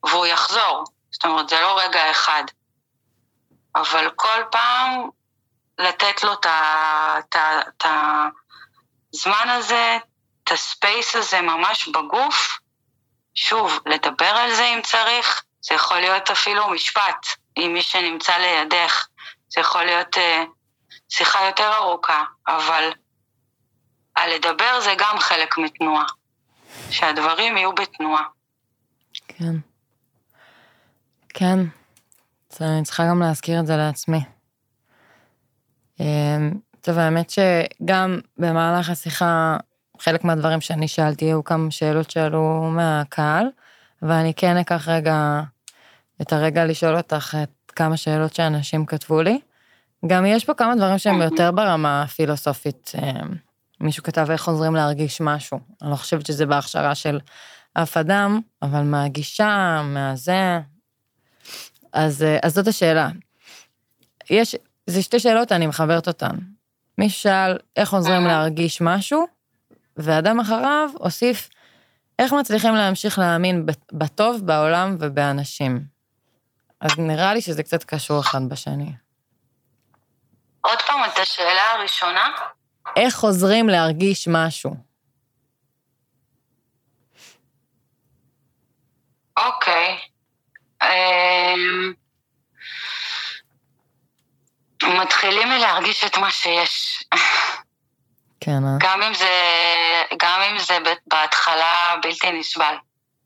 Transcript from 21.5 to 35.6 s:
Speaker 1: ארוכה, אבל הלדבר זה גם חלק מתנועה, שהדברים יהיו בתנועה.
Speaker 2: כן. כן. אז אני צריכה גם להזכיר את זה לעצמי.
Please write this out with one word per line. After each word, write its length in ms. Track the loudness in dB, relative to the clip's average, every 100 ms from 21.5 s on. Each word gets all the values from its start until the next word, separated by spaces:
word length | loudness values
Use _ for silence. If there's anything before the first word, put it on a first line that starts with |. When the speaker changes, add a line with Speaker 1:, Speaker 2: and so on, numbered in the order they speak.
| 0 0
Speaker 1:
ארוכה, 500 | 2 0 0 0 -2 -4 -6 -4
אבל 440 | -2 0 0 -2 -6 _ _ _ _ _ _ _ _ _ _ _ -2
הלדבר 640 | -2 0 -2 0 0 0
זה 140 | 0 0
גם 200 | 0 0
חלק 400 | 0 0 0 -2
מתנועה, 460 | -4 -2 0 0 -2 -6 _ _ _ _ -20 -18 -8
שהדברים 680 | -2 0 0 0 0 0 0
יהיו 180 | -2
בתנועה. 500 | -2 -4 -6 -4 -2 -4 -10 _ _ _ _ _ _ _ -20 -18
Speaker 2:
כן. 260 | -8 -6 -6 -8 _ _ _ _ _ _ _ _ _ _ _ _ _ _ _ -14
כן. 300 | -2 2 2 0 -6 _ _ _ _ _ _ _
אז 100 | -6
אני 220 | -2 -2
צריכה 240 | -2 0 2
גם 140 | 2
להזכיר 380 | 2 0 -2 -2
את 60 | 0
זה 100 | 0
לעצמי. 480 | -2 -4 -4 -4 -4 _ _ _ _ _ _ _ _ _ _ _ _ _